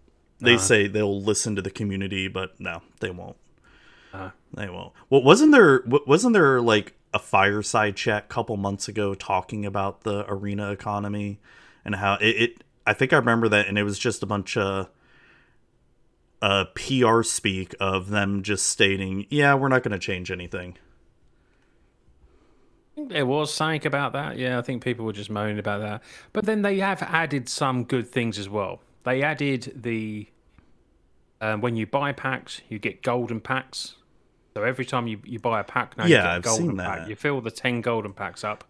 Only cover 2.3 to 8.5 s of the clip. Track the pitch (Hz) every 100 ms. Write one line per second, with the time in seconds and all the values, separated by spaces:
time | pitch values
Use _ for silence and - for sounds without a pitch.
2.3 | 95 95 - 95 82 - - 104 90 92
3.3 | - _ _ _ _ _ _ _ 101 92
4.3 | - _ - 104 90 90 _ - 135 127
5.3 | 202 302 285 185 131 113 139 127 156 240
6.3 | 220 147 131 117 107 95 _ _ - -
7.3 | 101 98 104 101 117 104 98 - 104 -
8.3 | - 110